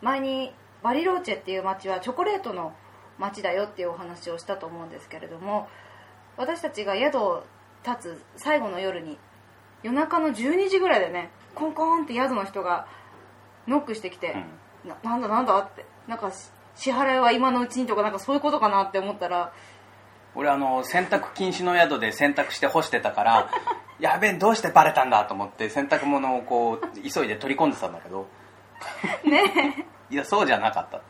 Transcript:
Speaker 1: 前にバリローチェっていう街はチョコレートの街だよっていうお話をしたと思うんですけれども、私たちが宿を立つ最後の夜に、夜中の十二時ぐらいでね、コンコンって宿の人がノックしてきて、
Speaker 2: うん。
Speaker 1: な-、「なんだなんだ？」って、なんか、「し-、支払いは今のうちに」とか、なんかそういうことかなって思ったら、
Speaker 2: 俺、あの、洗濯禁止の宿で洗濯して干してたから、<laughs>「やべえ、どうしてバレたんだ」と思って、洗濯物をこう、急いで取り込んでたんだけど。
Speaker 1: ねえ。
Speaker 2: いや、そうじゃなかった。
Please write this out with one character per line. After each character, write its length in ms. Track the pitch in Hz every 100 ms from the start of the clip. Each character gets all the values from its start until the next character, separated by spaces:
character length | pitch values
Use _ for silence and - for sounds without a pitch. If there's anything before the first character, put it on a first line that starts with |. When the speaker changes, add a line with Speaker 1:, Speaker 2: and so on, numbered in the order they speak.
Speaker 1:
前 200 | 226 269
に 340 | 269 262 262 - - -
バ 100 | 233
リ 120 | 254
ロ 120 | 339 359
ー 40 |
チ 100 | 359
ェ 80 | 208
っ 20 |
て 80 | -
い 80 | 190
う 60 |
街 240 | 190 190 190
は 100 | 185
チ 120 | 214
ョ 20 |
コ 100 | 247
レ 140 | 370 403
ー 40 |
ト 120 | 240
の 180 | 185 165 - - - - -
街 240 | 196 196
だ 100 | 196
よ 120 | 180
っ 20 | 208
て 160 | -
い 20 | 175
う 40 |
お 40 |
話 360 | 170 180 170 -
を 80 | 170
し 60 |
た 120 | - 196
と 80 | 165
思 180 | 170
う 20 | 165
ん 40 |
で 100 | 165
す 80 | -
け 100 | 160
れ 80 | 170
ど 120 | 165
も、 280 | 185 208 208 - - - - - - -
私 240 | 254 330
た 100 | 311
ち 140 | 202
が 100 | 202
宿 240 | 196 277 277
を 260 | 208 170 - - - -
立 300 | - 233 170 165
つ 80 | - -
最 240 | 277 302
後 80 | 226
の 100 | 180
夜 220 | 190 180
に、 180 | 160 147 - - - - - -
夜 100 | 220 254
中 240 | 311 339
の 120 | 320
十 220 | 220 247
二 140 | 349 392
時 100 | 381
ぐ 100 | 359
ら 100 | 254
い 20 |
で 80 | 175
ね、 220 | 175 170 - -
コ 120 | - 311
ン 60 |
コ 260 | 302 320 330
ン 60 |
っ 20 | 302
て 80 |
宿 200 | 233 254 240
の 80 |
人 180 | 196 202
が 240 | 180 175 - - - - - - - - -
ノ 120 | 277
ッ 20 |
ク 120 | 285 214
し 40 |
て 100 | 185
き 80 | -
て、 160 | 170 101 85 - - -
Speaker 2:
う 20 | -
ん。 40 |
Speaker 1:
な-、 60 | -
「な 140 | 226 240
ん 40 |
だ 60 | 226
な 140 | 220
ん 40 | 254
だ？」 120 | 196
っ 100 | -
て、 140 | - - - -
な 80 |
ん 40 | 233
か、 120 | 202
「し-、 180 | - - - - -
支 160 | -
払 240 | 254 269 262
い 20 |
は 140 | 247
今 180 | 247 262
の 100 | 247
う 60 | 247
ち 140 | 247
に」 60 | 240
と 80 | 208
か、 60 |
な 80 | 208
ん 20 |
か 80 | 196
そ 120 | -
う 40 | 277
い 20 |
う 20 |
こ 120 | 285
と 80 | 285
か 80 | 214
な 140 | 196
っ 100 | 196
て 80 | 190
思 140 | 196
っ 40 | 202
た 100 | 180
ら、 240 | 175 175 - - - - - - - - -
Speaker 2:
俺、 120 | 143
あ 80 | 139
の、 280 | 135 127
洗 220 | 127 175 185
濯 260 | 196 196
禁 160 | - 190
止 140 | 175
の 100 | 180 175
宿 220 | 165 139
で 140 | 110
洗 220 | 107 147
濯 180 | 143 143
し 80 | -
て 80 | 139
干 140 | 160
し 80 | 156
て 100 | 120
た 100 | 113
か 140 | -
ら、 260 | 104 113 - - -
<laughs> 120 | - - -
「や 180 | - -
べ 100 | 208
え、 60 |
ど 160 | 180 202
う 40 |
し 60 | 220
て 80 | 170
バ 160 | 160
レ 80 | 156
た 120 | 147
ん 60 | 131
だ」 140 | 117 104
と 80 |
思 120 | 98 101
っ 20 |
て、 200 | - 110
洗 200 | 143 139
濯 180 | 151 143
物 300 | 143 131 127
を 60 |
こ 360 | 120 123 117 113
う、 200 | 113 104 135
急 120 | -
い 40 | 127
で 60 |
取 200 | 107 131
り 60 | 143
込 60 | 156
ん 40 |
で 40 | 123
た 120 | 92
ん 40 |
だ 60 | 85
け 80 | 90
ど。 200 | 95 95 - - - - - - - - -
Speaker 1:
ね 180 | 302 294 392 - 285 277 - - -
え。 40 |
Speaker 2:
い 20 | -
や、 80 |
そ 200 | 139 202
う 20 | 165
じ 60 |
ゃ 60 | 110
な 120 | 107
か 120 | 95
っ 80 | -
た。 100 | 92 -